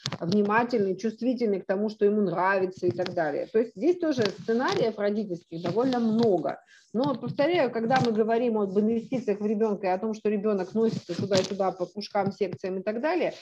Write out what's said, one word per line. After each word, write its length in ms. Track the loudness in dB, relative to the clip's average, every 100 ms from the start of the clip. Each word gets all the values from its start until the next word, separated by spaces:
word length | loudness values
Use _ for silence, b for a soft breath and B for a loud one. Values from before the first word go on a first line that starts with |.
| B -4
внимательны, 760 | 0 2 4 2 2 0 0 -2
чувствительны 640 | -4 -2 -2 0 0 0
к 60 | -2
тому, 240 | -2 -2
что 140 | 2 2
ему 160 | 4
нравится 640 | 2 2 2 2 0 0 -2
и 60 |
так 220 | 0 -2
далее. 340 | 0 0 -2 0
То 80 | 0
есть 120 | 0 0
здесь 220 | 0 2
тоже 240 | 0 0 -2
сценариев 680 | -4 -2 0 0 0 0 0
родительских 640 | -2 -2 -4 -8 -10 -8
довольно 340 | -4 0 0 0
много. 580 | 2 4 4 2 0 -6 b b b
Но, 200 | -2 -2 -2
повторяю, 540 | -4 0 2 2 2
когда 280 | 0 0 2
мы 120 | 2
говорим 460 | 2 2 2 2 0
об 200 | 0 2
инвестициях 640 | 2 0 -2 -4 -2 -2
в 60 | -2
ребенка 400 | 0 0 0 -2
и 20 |
о 80 | -2
том, 160 | -2
что 160 | -2 -2
ребенок 440 | 0 0 0 -2
носится 400 | 0 0 0 -6 -4
туда-сюда 560 | 2 2 2 0 -2
по 140 | -2 -6
кружкам, 460 | -6 -4 0 0
секциям 460 | 0 -4 -2 -4 -4
и 40 |
так 180 | -4 -2
далее, 300 | 0 0 -2 B